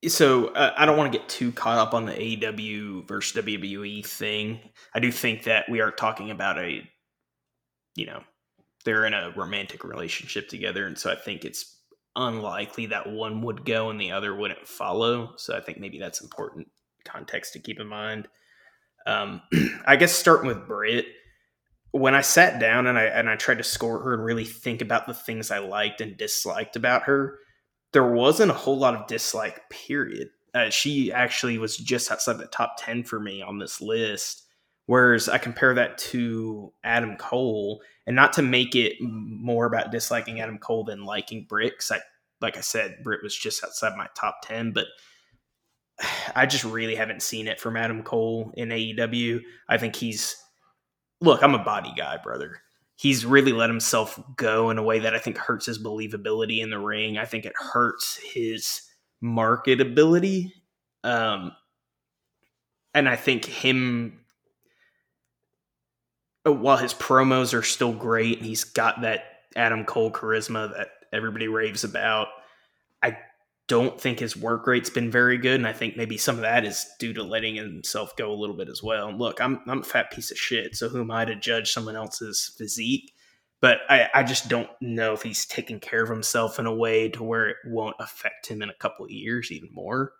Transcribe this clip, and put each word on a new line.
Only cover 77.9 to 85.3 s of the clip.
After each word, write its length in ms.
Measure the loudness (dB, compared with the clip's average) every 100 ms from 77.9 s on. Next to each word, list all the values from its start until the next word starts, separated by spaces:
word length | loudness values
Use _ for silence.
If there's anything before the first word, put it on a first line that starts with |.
| -6 -6 -6
go 160 | -6
a 20 |
little 220 | -4 -6 -6
bit 120 | -8
as 140 | -8
well. 280 | -4 -4 -4
And 100 | -4
look, 200 | -4 0
I'm, 220 | -2 -2 -4
I'm 140 | -6
a 20 |
fat 260 | -2 -2 -2
piece 220 | -6 -10
of 80 | -6
shit, 360 | -2 -2 -4 -6
so 140 | -6
who 120 | -4
am 100 | -4
I 120 | -2 -2
to 100 | -4
judge 360 | -2 -2 -2
someone 240 | -4 -4 -8
else's 600 | -8 -10 -6 -6 -6 -8
physique? 560 | -8 -6 -2 -2 -4 _ _ _ _ _
But 200 | 6 6 6
I, 200 | 6 8 6
I 80 |
just 260 | 4 0 0
don't 220 | -2 -2 -8
know 320 | -6 -2 -2
if 80 | -2
he's 240 | -4